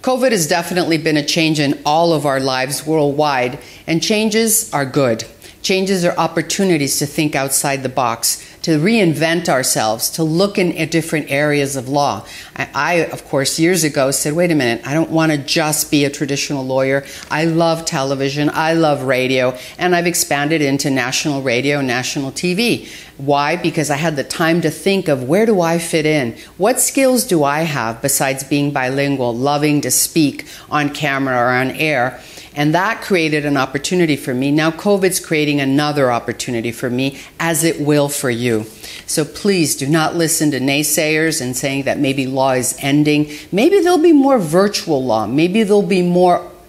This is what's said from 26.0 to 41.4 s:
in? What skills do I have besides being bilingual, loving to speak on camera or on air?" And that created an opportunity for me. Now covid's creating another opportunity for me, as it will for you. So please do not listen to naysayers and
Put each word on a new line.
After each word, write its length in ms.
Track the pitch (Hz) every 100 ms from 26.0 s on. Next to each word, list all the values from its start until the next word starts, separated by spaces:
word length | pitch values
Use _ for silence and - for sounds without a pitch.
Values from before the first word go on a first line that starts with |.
| 151
in? 260 | 156 123 - - -
What 220 | 196 254
skills 440 | - - 262 254
do 200 | - 170
I 180 | 139 147 165 143
have 240 | 113 117
besides 420 | 139 - 143 135
being 280 | 139 147 143
bilingual, 600 | 143 127 135 143 139 123 117
loving 460 | 139 143 151 147
to 100 | 127
speak 540 | 123 - 170 147 - - - -
on 180 | 147 143
camera 480 | 143 147 135 135 123
or 120 | 120 127
on 80 | 131
air?" 500 | - 156 143 127 - - - -
And 220 | 139 147 160
that 260 | 196 226
created 440 | - 190 160 151 147
an 100 | 143
opportunity 600 | 131 143 - 180 165 139
for 160 | -
me. 180 | 123 139
Now 200 | 147 160
covid's 500 | 160 208 202 185 180
creating 400 | - 160 147 143
another 500 | 135 139 147 143 127
opportunity 640 | 120 - 113 - 120 117
for 160 | 117 131
me, 280 | 123 135 135 - -
as 240 | 165 160
it 160 | 160 151
will 300 | 147 147 143
for 200 | 143 131
you. 360 | 117 123 110 110 - - - -
So 160 | -
please 540 | 165 - 208 196 147 -
do 100 | 135
not 300 | 160 156 175
listen 340 | 160 - 151
to 80 | 131
naysayers 800 | 131 143 151 - 156 156 160
and 160 | 156